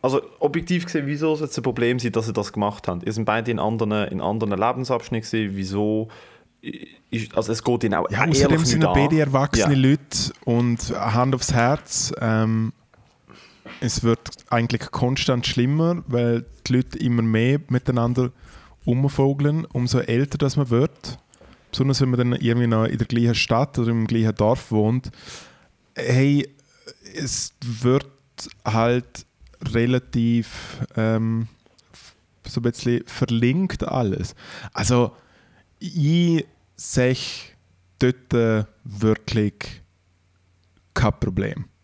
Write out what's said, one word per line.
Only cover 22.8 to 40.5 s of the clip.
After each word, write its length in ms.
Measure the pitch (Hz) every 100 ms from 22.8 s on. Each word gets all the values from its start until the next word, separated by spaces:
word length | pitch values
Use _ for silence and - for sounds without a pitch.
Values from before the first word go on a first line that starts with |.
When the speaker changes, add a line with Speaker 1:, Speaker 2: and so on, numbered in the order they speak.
| 113
Speaker 2:
in 100 | -
der 80 | -
gleichen 280 | 120 117
Stadt 440 | 113 - 117 143 -
oder 120 | 117
im 160 | 117 110
gleichen 280 | 117 110
Dorf 360 | 104 107 127 -
wohnt. 380 | 107 107 127 - - - - - _ _ _ _
Hey, 540 | - - 127 135 143 139 _ _ _ - - -
es 380 | 339 127 - - _ 120 113
wird 240 | 123 131 - _ _ - - -
halt 600 | - 110 117 123 123 - - _ - - 131
relativ, 1040 | 117 117 127 - 120 117 117 110 - - - 123 -
ähm, 520 | 110 113 113 113 113 _ _ _ _ - - _ _ _ -
so 140 | -
ein 20 |
bisschen 400 | 117 - - 120 -
verlinkt 800 | - 135 117 120 151 190 - -
alles. 480 | - 110 95 87 - - - -
Also, 400 | - 95 123 117 - _ _ _ _ _ _
ich 680 | 175 180 147 170 170 165 - _ _
sehe 420 | - - - 127 131 - - - _ _ _ _ _
dort, 340 | 127 127 _
äh, 320 | 123 113 110 104 _
wirklich 720 | - 101 110 110 - 113 104 - - - - _ _ _ _ _ _